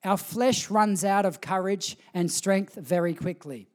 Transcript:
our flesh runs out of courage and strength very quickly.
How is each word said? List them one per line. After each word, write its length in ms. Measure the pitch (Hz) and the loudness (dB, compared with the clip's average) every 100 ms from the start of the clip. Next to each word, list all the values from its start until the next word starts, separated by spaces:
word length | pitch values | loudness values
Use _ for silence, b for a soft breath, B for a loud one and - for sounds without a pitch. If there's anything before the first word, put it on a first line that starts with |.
our 140 | 190 196 | 0 -2
flesh 520 | - 170 247 247 - | -2 0 2 2 0
runs 340 | 214 214 196 | 2 4 2
out 220 | 196 196 196 | 2 2 2
of 160 | 151 | -2
courage 560 | - 190 185 196 - - b | -4 -2 0 -2 -4 -10 b
and 180 | 180 175 | -2 0
strength 440 | 165 - 196 196 - | 0 2 2 0 -8
very 380 | 139 175 175 | -2 0 0
quickly. 540 | 165 - 175 151 127 95 | -2 -6 -6 -10 -14 -14